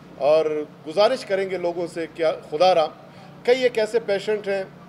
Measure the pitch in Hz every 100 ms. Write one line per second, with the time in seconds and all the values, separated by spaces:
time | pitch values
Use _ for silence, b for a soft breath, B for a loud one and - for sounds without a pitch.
0 | - - 139 160 156 151 147 - 139 160
1 | 214 262 - 196 190 180 175 170 170 170
2 | 160 - 160 - - 151 185 170 151 -
3 | - B B - - 262 254 220 214 226
4 | - 196 190 214 196 196 190 -